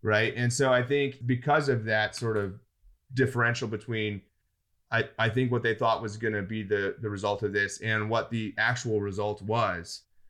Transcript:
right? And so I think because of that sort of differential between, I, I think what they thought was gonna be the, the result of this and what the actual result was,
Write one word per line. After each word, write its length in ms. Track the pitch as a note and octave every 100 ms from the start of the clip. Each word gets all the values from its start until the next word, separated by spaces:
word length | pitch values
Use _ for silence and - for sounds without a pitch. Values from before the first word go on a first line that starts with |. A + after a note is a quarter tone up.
right? 320 | G#2+ G#2+ A2+ A#2
And 160 | B2
so 200 | B2 C3+
I 120 | B2+
think 420 | B2 C#3+ C#3 - B2
because 440 | B2 C#3+ D#3 C#3+
of 160 | A#2 A2
that 300 | G#2+ G#2+ -
sort 220 | A#2 G#2+
of 220 | G2 G#2 _ _ - _ _
differential 540 | B2+ B2 A#2+ A#2 A#2 A2+
between, 540 | G#2+ - A2+ G#2+ G2+ _ _ _ _ _ _ _
I, 180 | A#2 - -
I 120 | A2+
think 220 | A2+ B2+
what 120 | A#2+
they 100 | A#2
thought 280 | A2+ A#2 A2
was 160 | A2+ G#2
gonna 240 | A2+ G#2
be 220 | F#2+ A2
the, 320 | G2 G2+ G2 -
the 80 | A2
result 340 | G2+ G2+ G2+
of 100 | G#2
this 280 | G#2 G2+ -
and 280 | A2 A2 G#2+
what 200 | A2+ A2+
the 240 | A#2 A2 -
actual 440 | A2 B2 A#2+ G#2+
result 400 | G2+ F#2+ G#2 G2+
was, 600 | G2 A2+ G#2+ F2 F2 - _ _